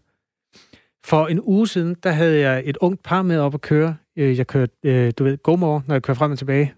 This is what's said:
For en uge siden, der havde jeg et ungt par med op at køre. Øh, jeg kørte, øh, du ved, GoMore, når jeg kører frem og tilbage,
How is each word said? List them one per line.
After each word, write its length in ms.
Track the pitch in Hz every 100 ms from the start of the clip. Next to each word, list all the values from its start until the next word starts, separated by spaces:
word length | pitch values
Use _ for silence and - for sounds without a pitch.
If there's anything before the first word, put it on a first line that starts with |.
| _ _ _ _ _ _ _ _ _ _
For 220 | - 156 160
en 140 | 170
uge 260 | - 196 226
siden, 280 | 185 170 175
der 80 | 185
havde 280 | 156 165 151
jeg 220 | 135 131
et 120 | 139 139
ungt 260 | 180 190
par 200 | - 180
med 160 | 185 165
op 160 | 143
at 60 | 143
køre. 360 | - 151 160 156 _ 165
Øh, 220 | 139 127
jeg 80 | 123
kørte, 260 | 139 123 _
øh, 280 | 143 127 120 117
du 60 |
ved, 140 | 135 139
GoMore, 400 | - 180 165 151 135
når 80 |
jeg 80 | 135
kører 120 | 131
frem 180 | 127 147
og 60 | 135
tilbage, 340 | 139 139 143